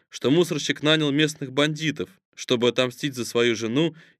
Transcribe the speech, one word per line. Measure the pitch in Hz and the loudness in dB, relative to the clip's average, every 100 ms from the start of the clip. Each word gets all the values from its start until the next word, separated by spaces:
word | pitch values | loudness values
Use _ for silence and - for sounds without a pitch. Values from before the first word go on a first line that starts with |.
| _ | _
что | - 123 | -2 2
мусорщик | 160 170 151 - 135 | 4 2 -2 -4 -2
нанял | 147 156 147 | 2 2 2
местных | 143 151 151 135 | 2 0 -2 -6
бандитов, | 131 151 151 156 - - _ _ | 0 0 0 -4 -4 -8 _ _
чтобы | - - 123 120 | -10 -4 2 2
отомстить | 117 127 123 151 | 2 -2 -2 -8
за | 123 | -6
свою | 113 117 120 110 | -4 0 2 0
жену | 113 127 165 156 - | -2 0 0 -4 -20